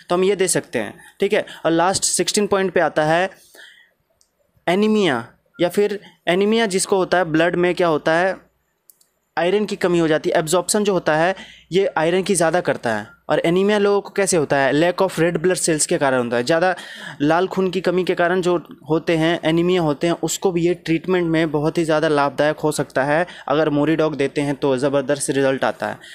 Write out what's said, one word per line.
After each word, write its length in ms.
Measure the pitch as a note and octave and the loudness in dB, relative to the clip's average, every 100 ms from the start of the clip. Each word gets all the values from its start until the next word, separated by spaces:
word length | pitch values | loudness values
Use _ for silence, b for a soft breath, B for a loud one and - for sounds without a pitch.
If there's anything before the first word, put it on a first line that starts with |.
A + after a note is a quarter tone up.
| B | B
तो 60 | |
हम 100 | F3+ | 0
ये 120 | F#3 G3 | 0 0
दे 120 | F#3 | 0
सकते 300 | D3 - C3 | -2 -2 -6
हैं, 160 | G2+ - B - | -6 -12 B -4
ठीक 120 | G3+ | -2
है। 120 | G#3 - B | 0 -2 B
और 60 | D#3+ | 0
लास्ट 340 | E3 F3 C#3+ | 2 2 0
सिक्सटीन 420 | - - F3 G#3 G3+ | -2 -2 -2 0 0
पॉइंट 260 | G3 F#3+ | 0 0
पे 80 | F3+ | 0
आता 240 | D#3 D3+ | 0 0
है 260 | D#3 E3 F#3+ - B B B B B _ _ _ _ _ _ _ - | 2 2 0 -6 B B B B B _ _ _ _ _ _ _ -2
एनीमिया 600 | F#3 G#3+ G#3+ F#3 B2 A#2 _ _ - | 0 2 2 2 0 -6 _ _ -4
या 100 | F3 | -2
फिर 320 | G3+ G#3 G3+ B B - | 0 0 -2 B B -2
एनीमिया 380 | F3+ G#3 A3+ A3+ | 0 2 2 0
जिसको 300 | F#3 - G3 | -2 0 0
होता 220 | F3+ F3+ | 2 0
है, 60 | |
ब्लड 320 | F3 D#3 E3+ F3 | 2 2 2 2
में 180 | F3 | 0
क्या 140 | F3 F3 | 2 0
होता 260 | D3 D#3+ | 0 0
है, 220 | E3 F#3+ - _ _ _ _ _ - _ _ _ - | 0 0 -4 _ _ _ _ _ -20 _ _ _ -4
आयरन 280 | E3+ G#3 | 0 0
की 120 | G3+ G3+ | -2 -2
कमी 220 | F#3 F3 | 0 2
हो 80 | D#3+ | 2
जाती 220 | D3+ F3 | 0 0
है, 80 | - | 0
एब्जॉर्प्शन 460 | D#3+ F3 F3 G#3+ | 0 0 0 0
जो 80 | G#3 | 2
होता 240 | F3+ E3 D#3 | 0 2 2
है 180 | E3+ F#3+ B B B | 0 -2 B B B
ये 140 | F3 G3 - | 0 2 0
आयरन 260 | D#3+ F3+ | 0 0
की 120 | F#3 | 0
ज़्यादा 260 | F#3+ E3 F3 | 2 2 2
करता 340 | E3+ B2+ A#2+ G#2+ | 0 -4 -2 -4
है। 100 | G#2 - - | -6 -14 -2
और 100 | D3+ | 0
एनीमिया 400 | E3+ F3 G3 G#3+ | 2 2 2 2
लोगों 220 | G3+ G3+ | 2 0
को 100 | - | -2
कैसे 260 | - F#3+ F3 | -4 0 0
होता 200 | C#3 C#3+ | 2 2
है? 160 | C3+ | 2
lack 300 | D3 E3+ F3 | 2 2 0
of 160 | F#3 - | -2 0
red 180 | E3+ E3+ | 0 0
blood 220 | F3 F3+ | 0 0
cells 280 | - D#3 - | 0 0 0
के 120 | E3+ | 0
कारण 240 | C#3 C3 | 2 0
होता 120 | A#2+ A#2+ | 0 -2
है, 80 | |
ज़्यादा 300 | B2 E3 F#3 F3 B B B B | 0 0 0 -2 B B B B
लाल 260 | C#3+ E3 F#3 | 0 2 0
खून 240 | - F#3+ | -2 -2
की 100 | F#3 | -2
कमी 240 | F3 F3 | -2 -2
के 100 | F3 | -2
कारण 260 | C#3+ E3+ F#3 | 0 0 0
जो 160 | F3 F3 - - - | 0 -2 -4 -14 -2
होते 280 | D#3+ E3 E3 | -2 0 0
हैं, 220 | D#3+ E3+ | 2 0
एनीमिया 380 | D#3 E3 F3 F3+ | 0 0 2 2
होते 240 | D#3+ C#3+ E3+ | 0 0 -2
हैं, 80 | E3 | -2
उसको 280 | D#3+ - G3 | -4 -2 -2
भी 100 | E3+ | 0
ये 120 | E3+ | 0
ट्रीटमेंट 520 | F3 - E3 F3 F3+ E3+ | -2 -2 -4 0 -2 0
में 240 | D#3+ E3 | 0 0
बहुत 280 | D3 D3+ E3 | 0 -2 -2
ही 60 | |
ज़्यादा 240 | D#3+ D#3 D#3 | 0 0 2
लाभदायक 520 | C#3+ C#3+ B2+ D3 D3+ | 2 0 0 -2 0
हो 120 | D3+ | -2
सकता 320 | D3 C#3 C#3 | -2 -4 -2
है। 220 | C#3 D3+ F3 B - | 0 0 -2 B -2
अगर 220 | D3 D3+ | 0 2
मोरीडॉग 460 | C#3+ D3 D#3+ D#3 C#3 | 0 0 0 -2 -2
देते 240 | C#3 D3 | -4 -2
हैं 140 | C#3+ | -4
तो 220 | C#3+ C#3+ C3 | -2 -2 0
ज़बरदस्त 540 | C#3+ C#3 C3 C#3+ - | 0 -2 -2 -4 -2
रिजल्ट 340 | C3+ C3+ C3+ | 0 0 0
आता 240 | A#2+ - G#2 | -2 -2 -8
है। 100 | - B | -10 B